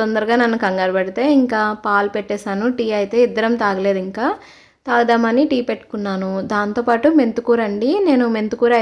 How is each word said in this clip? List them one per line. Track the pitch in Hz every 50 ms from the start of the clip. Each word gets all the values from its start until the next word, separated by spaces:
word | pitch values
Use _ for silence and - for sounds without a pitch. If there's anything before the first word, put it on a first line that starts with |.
తొందరగా | 220 220 220 214 214 214 240 240 247
నన్ను | 233 226 226 233
కంగారు | 196 185 190 185 185 185 190
పెడితే | 185 190 190 - 247 294 302 277
ఇంకా | 254 247 226 214 214 214 214 214 -
పాలు | 214 202 202 202 202 -
పెట్టేశాను. | 214 202 202 208 208 202 214 196 196 214 247 247 247
టీ | 233 220 214 208
అయితే | 202 196 214 233 247
ఇద్దరం | 226 190 214 220 226 240 233 226
తాగలేదు | 202 196 190 190 202 196 190 185
ఇంకా. | 190 190 214 233 294 415 - - - - - - _ _ _ _
తాగుదామని | - 247 240 240 233 233 226 233 226 226 254 302 294
టీ | 277 247 240 -
పెట్టుకున్నాను. | 220 214 - - - 214 202 202 190 190 190 190 190 190 190 175 214
దాంతోపాటు | 208 208 208 208 247 240 247 240 226 233 294 320 311
మెంతుకూర | 262 226 220 233 226 - 233 233 226 208
అండి. | 202 208 220 254 330 415 403 339
నేను | 285 254 247 233 226 220
మెంతుకూర | 214 214 - - 240 240 240 233